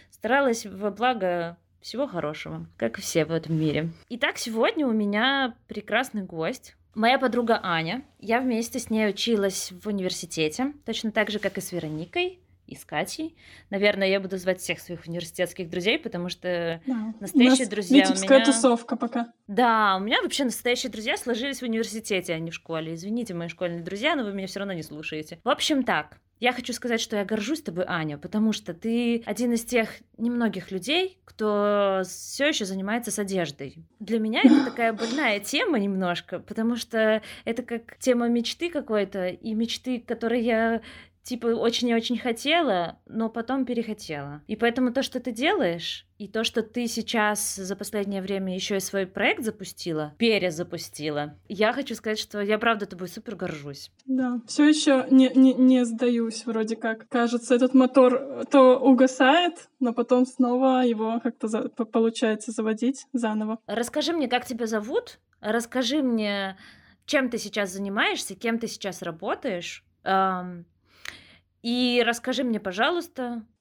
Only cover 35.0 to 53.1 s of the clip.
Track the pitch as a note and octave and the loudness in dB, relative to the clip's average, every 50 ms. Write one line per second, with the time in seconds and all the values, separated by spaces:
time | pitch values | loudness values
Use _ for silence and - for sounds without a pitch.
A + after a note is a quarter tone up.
35 | A3+ A3+ B3 D#4 C#4+ A3+ G#3 G#3 G3+ - C#4 D#4 B4 G4 D4 G#3+ G3 G3+ F#3+ F#3+ | -2 -2 0 0 2 2 0 0 -2 -2 0 0 2 2 2 2 2 0 0 0
36 | F#3 F3 F3 E3 - - F#3 D#3 - - G#3 A3 A3+ A#3 A#3+ A3+ - - A#3 A3 | 0 0 -2 -4 -6 -10 -10 -10 -10 -8 -4 -2 -2 -2 -2 -4 -6 -4 0 2
37 | A3 G#3+ A3 G#3+ A3 - - - - A3+ A3+ B3 A#3+ - A#3 A#3 A#3 - - - | 2 4 2 0 -2 -8 -16 -10 -6 -6 -6 -6 -6 -6 -8 -10 -10 -12 -12 -2
38 | - B3+ B3 A#3+ A#3+ A#3 A#3+ A#3+ A#3 - - - E4+ F4 - C#4+ - - G#3+ G#3 | 2 2 2 4 4 2 2 2 0 -2 -4 -6 -6 -4 -4 -4 -4 0 0 0
39 | G3 G3 G3+ F#3+ F3+ F#3 F3+ - - A3+ G#3+ A3 A#3 A3+ - - - B3+ B3 A#3+ | 0 0 -2 -4 -4 -4 -4 -6 -6 -4 -2 -2 -2 -2 -4 -6 -4 -4 -4 -4
40 | - - A3+ A3+ A#3 A3 A#3 B3 A3 A#3+ A3+ A3 A3+ A3+ A#3 A3 - - - - | -4 -6 -6 -4 -2 0 0 2 2 2 2 2 2 2 0 -2 -4 -10 -20 -20
41 | - _ _ _ - - B3 A#3+ A#3+ A#3 A3+ - - A#3 A#3 - B3 A#3+ A#3 A3+ | -20 _ _ _ -12 -10 -8 -4 -2 0 0 2 0 0 0 0 0 2 2 0
42 | A3+ - A#3+ A3 - B3 A#3 A#3 - C#4+ D#4+ F4 D#4+ B3 F#3+ F3 E3+ - - _ | 0 -2 -4 -2 -2 -4 -4 -2 0 2 2 2 2 2 2 0 0 -4 -8 _
43 | _ - - A3 A3+ A3 - A#3 A3+ - C4+ C4+ B3+ B3 A#3+ A#3+ A3+ A3 G#3 - | _ -8 -4 -4 -4 -2 -4 -6 -4 -2 -2 -2 -2 -2 -2 -2 -2 -4 -6 -10
44 | - - D3+ C#3+ C#3 C#3+ D3 D3+ - - G#3+ - A3+ A#3+ A#3 C4 B3+ B3 A#3+ C#4 | -8 -10 -8 -8 -8 -10 -12 -12 -8 -8 -4 0 0 2 2 2 0 2 2 0
45 | C4+ - - B3 - B3+ G#3+ A3 C#4 E4+ G#4+ E4+ A3+ E3+ E3+ E3+ E3+ - - - | -2 -2 -4 -6 -6 -6 -4 0 0 2 2 2 2 0 0 -2 -6 -10 -10 -12
46 | - _ _ - G3+ G3 - A3 A3+ - - A#3 A3 A3 - B3 A#3+ A#3 - A3+ | -14 _ _ -16 -12 -6 -4 -2 -2 -2 -2 -2 -4 -4 -4 -4 -4 -2 -4 -4
47 | - - - A3 G#3 G#3 F#3+ F#3+ - - - G3 F#3 F#3 G3 G3 G#3 - A3 G#3 | -4 -2 0 2 2 2 0 -2 -4 -6 -6 -6 -6 -6 -6 -8 -8 -6 -4 -4
48 | G3 G3+ G3 F#3+ F#3 G3 G3 F#3+ F#3+ F#3 F#3 F#3+ - - G3+ F#3+ F#3+ - - G3 | -4 -4 -4 -6 -4 -4 -4 -4 -4 -4 -4 -4 -4 -2 -2 -2 -2 -2 -2 -2
49 | F#3+ F#3+ - G3+ G#3+ D4+ G#4+ E4 A#3+ G#3+ - - F#3 - - - - F3 D#3 D#3 | -4 -2 -2 0 0 0 0 0 -2 -6 -6 -6 -12 -14 -12 -10 -6 -4 -4 -4
50 | D3+ D3+ - - A3+ A3+ G#3+ F#3+ F3+ F3+ D3+ E3 F3 - E3+ E3 - - - - | -4 -6 -2 0 2 2 2 2 0 0 -2 -4 -8 -8 -8 -12 -12 -12 -10 -6
51 | D3 D#3 D3 D3 D3 D3 - - _ - G#3 F#3 G#3+ A3+ A#3+ C#4 - - A3 - | -4 -4 -2 -2 -4 -6 -10 -16 _ -8 -2 0 2 2 2 0 -4 -6 -8 -8
52 | - A3 G#3+ G#3+ - - - G#3 G3+ G3+ G#3+ G#3+ A#3 A#3 A3+ G3+ G3+ - F#3 E3+ | -4 -6 -4 -4 -6 -8 -6 -4 -2 0 0 2 2 2 0 0 -2 -8 -10 -10
53 | F#3 F3 | -10 -10